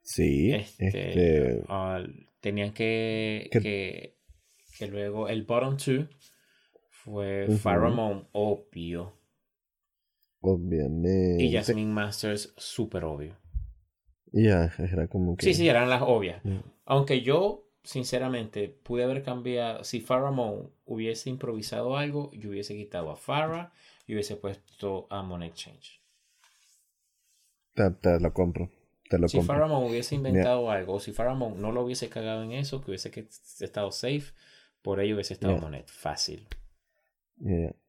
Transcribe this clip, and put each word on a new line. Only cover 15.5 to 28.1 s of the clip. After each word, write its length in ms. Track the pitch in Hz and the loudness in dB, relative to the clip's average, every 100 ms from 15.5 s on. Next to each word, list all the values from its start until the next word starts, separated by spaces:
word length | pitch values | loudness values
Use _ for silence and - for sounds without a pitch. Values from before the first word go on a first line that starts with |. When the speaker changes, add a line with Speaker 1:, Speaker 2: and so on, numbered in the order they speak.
Speaker 2:
sí, 140 | 160 170 | 6 6
eran 200 | 117 123 | 6 4
las 120 | 123 | 4
obvias. 380 | 123 117 92 85 | 4 4 2 -4
Speaker 1:
Ya. 180 | 101 95 - _ | -4 -4 -6 _
Speaker 2:
Aunque 360 | - 135 139 127 | 2 2 4 2
yo, 460 | 117 156 202 208 _ _ | 4 4 2 -2 _ _
sinceramente, 840 | - 135 127 127 131 123 110 104 101 | -8 -6 -2 -2 0 -4 -4 -4 -6
pude 340 | - - 120 | -6 -6 -2
haber 200 | 123 135 | 0 -2
cambiado. 600 | 135 123 123 123 117 110 | -4 -6 -2 -2 -2 -4
Si 180 | - 120 | -6 -6
Farrah 300 | - 127 139 | 0 0 2
Moan 380 | 135 113 101 - _ | 0 -2 -4 -10 _
hubiese 440 | - 117 113 113 135 | -10 -4 -4 -4 -6
improvisado 680 | 127 127 110 107 113 120 139 | -6 -6 -6 -6 -4 -2 -2
algo, 340 | 147 147 143 | -2 -4 -6
yo 160 | 107 107 | -10 -8
hubiese 260 | 98 101 | -8 -8
quitado 340 | 104 104 90 80 | -10 -8 -6 -6
a 40 | |
Farrah 560 | - - 143 156 165 175 _ _ _ | -8 -2 -2 0 -4 -10 _ _ _
y 80 | - | -8
hubiese 220 | 107 101 | -6 -4
puesto 720 | 104 98 95 _ _ 101 95 - | -6 -8 -8 _ _ -6 -6 -6
a 140 | 98 | -8
Monet 300 | 95 87 82 | -6 -8 -8
Change. 480 | 85 - - - _ _ _ _ _ _ _ _ _ _ _ _ _ _ _ _ _ _ | -12 -18 -18 -20 _ _ _ _ _ _ _ _ _ _ _ _ _ _ _ _ _ _
Speaker 1:
Te, 160 | - 98 | 2 2
te 280 | 90 92 | 4 4